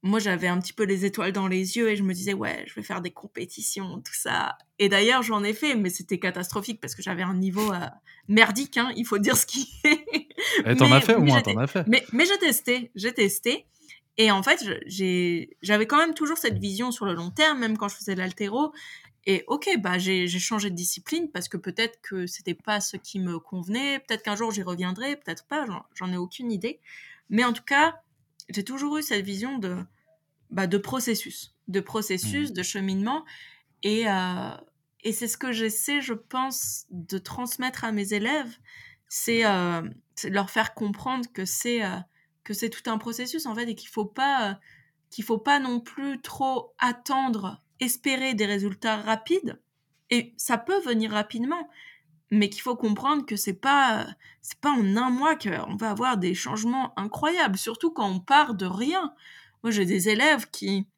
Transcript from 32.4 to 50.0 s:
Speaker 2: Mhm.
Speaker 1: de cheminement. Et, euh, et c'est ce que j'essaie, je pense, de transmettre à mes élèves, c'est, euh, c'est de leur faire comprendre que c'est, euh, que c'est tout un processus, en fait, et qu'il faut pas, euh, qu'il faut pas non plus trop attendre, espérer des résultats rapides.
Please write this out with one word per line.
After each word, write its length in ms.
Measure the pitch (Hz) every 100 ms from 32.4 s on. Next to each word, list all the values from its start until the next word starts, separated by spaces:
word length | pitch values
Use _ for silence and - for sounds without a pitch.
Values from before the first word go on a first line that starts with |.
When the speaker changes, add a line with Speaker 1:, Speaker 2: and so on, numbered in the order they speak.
| 294
Speaker 2:
Mhm. 80 | 190
Speaker 1:
de 60 |
cheminement. 640 | - 202 196 190 208 285 311 - - - _ _
Et, 260 | 202 214 226
euh, 400 | 196 180 180 - - - _ _ _
et 80 | 214
c'est 160 | 214 233
ce 80 | -
que 160 | 262
j'essaie, 480 | 226 226 214 - 285
je 140 | 262
pense, 720 | 226 - 262 262 254 - - -
de 280 | 185 165 190
transmettre 640 | - - 247 - 254 254
à 80 | 233
mes 220 | 214 196
élèves, 420 | 208 220 302 247 233 _ - - - _
c'est, 360 | - - 233
euh, 380 | 220 190 175 170 160 - _
c'est 160 | - -
de 40 |
leur 140 | 196 196
faire 220 | - 220
comprendre 540 | - 208 202 254 262 240
que 100 | -
c'est, 400 | 185 - 240 240
euh, 120 | 202 185 180 _ _ _
que 100 | -
c'est 160 | 208 226
tout 200 | 226 -
un 60 | 220
processus, 480 | 214 226 247 320
en 100 | 302
fait, 140 | 214 240
et 60 |
qu'il 160 | 202 -
faut 160 | - 214
pas, 440 | - 269 269 214
euh, 40 | 196 _ - _ _ _
qu'il 140 | -
faut 120 | 214 220
pas 200 | 220 285
non 220 | 262 240
plus 420 | 240 - 277 269
trop 500 | - - 269 254 - _
attendre, 840 | 247 240 - 269 262 220 190 - _ _
espérer 520 | 254 - - 262 262
des 140 | 226 208
résultats 500 | 202 202 190 226 214
rapides. 640 | 208 220 - 370 - - _ _ _ _